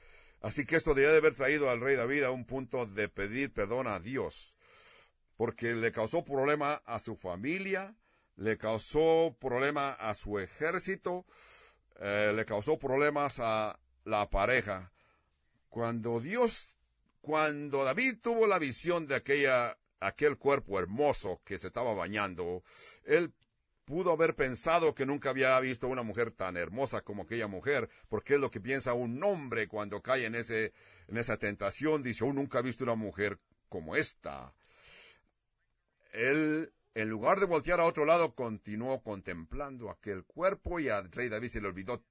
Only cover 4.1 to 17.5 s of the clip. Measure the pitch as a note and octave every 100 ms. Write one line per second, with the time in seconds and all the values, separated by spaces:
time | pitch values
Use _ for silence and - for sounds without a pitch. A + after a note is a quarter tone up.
4.1 | C3 E2+ - - _ - - - - _
5.1 | _ _ - A#2 - A#2 A#2 A2+ A2+ A2
6.1 | E3+ D3+ C3+ C#3 D3+ C#3+ D3 - A#2 -
7.1 | A2 F#2 F2+ B2+ F#3+ G3 F#3+ G3 A3 _
8.1 | _ _ - G#2+ G#2+ A2 A2 - D3 D#3+
9.1 | E3 E3 B2 C3 A#2+ C#3 D3 C#3 C3 A2
10.1 | G#2 G#2 G2+ F#2 - D#3 F3+ - F#3+ F3+
11.1 | F3+ - - - - - _ _ - G2+
12.1 | G#2 G#2 G#2+ A2 G#2 G#2 D#3+ C#3 C3 D3
13.1 | D3 C#3+ - A2+ A2 G#2+ - _ _ -
14.1 | G#2+ G#2 G2 G#2+ B2+ G2+ F#2+ F#2 _ _
15.1 | _ _ _ _ _ _ A#2 A#2 A#2 A2+
16.1 | A#2 C3 A#3 A#3 - - _ _ _ _
17.1 | _ - D#3 D#3